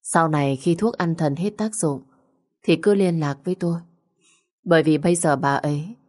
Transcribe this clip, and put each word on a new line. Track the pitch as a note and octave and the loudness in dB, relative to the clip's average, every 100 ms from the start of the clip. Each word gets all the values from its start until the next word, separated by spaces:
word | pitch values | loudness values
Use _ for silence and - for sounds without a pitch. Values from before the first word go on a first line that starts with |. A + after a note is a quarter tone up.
Sau | - F3 E3 | -2 0 2
này | D3+ C#3 C3 | 0 0 -2
khi | F3 E3 | -2 0
thuốc | A3+ - | -2 -2
an | E3+ E3 | -4 -2
thần | D3+ C#3+ | -2 -2
hết | G3 G#3 | -6 -4
tác | A3 - | -8 -4
dụng | D#3+ C3+ _ _ _ _ _ _ | -4 -4 _ _ _ _ _ _
thì | - E3 | 0 2
cứ | G#3 | 4
liên | G3+ F#3 E3 | 2 2 0
lạc | D3 C#3 | -2 -4
với | F3+ F#3 | -6 -4
tôi. | E3+ E3+ - _ _ _ _ _ _ _ | -4 -4 -8 _ _ _ _ _ _ _
Bởi | - E3 | 2 4
vì | D#3 D3+ | 4 2
bây | E3+ E3+ | 2 2
giờ | E3 C#3 | 2 2
bà | C#3 C#3 | 0 0
ấy | D3+ D3 E3+ A#3+ | -2 -4 -8 -16